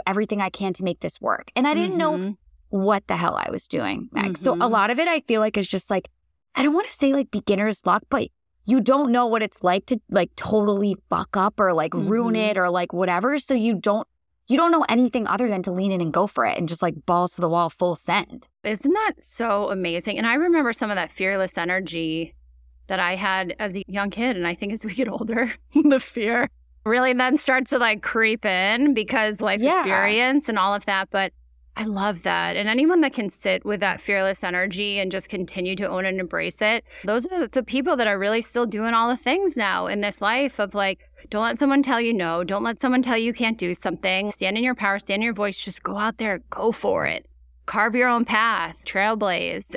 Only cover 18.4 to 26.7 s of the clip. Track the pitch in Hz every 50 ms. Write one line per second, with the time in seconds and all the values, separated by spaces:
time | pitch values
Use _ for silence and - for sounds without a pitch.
18.4 | - _ _ _ - 208 220 190 - 277 359 427 440 415 - - - - - -
19.4 | 233 226 202 202 208 - 202 190 185 170 170 175 170 220 202 214 220 233 240 285
20.4 | 339 359 339 320 285 233 226 - 240 214 208 185 165 - - - 190 190 202 190
21.4 | 190 185 - 185 170 175 180 190 190 160 165 165 165 160 160 165 165 165 - -
22.4 | - - - - - - - - - - 196 185 175 175 185 185 202 196 190 190
23.4 | 190 175 - - 220 202 180 202 196 - 185 202 202 202 190 214 233 262 233 180
24.4 | 175 170 175 - 208 202 214 226 - 214 180 226 262 226 185 - 220 220 226 226
25.4 | 240 226 - - - _ - 294 277 294 269 262 - - - 240 208 220 233 247
26.4 | 233 - - - _ _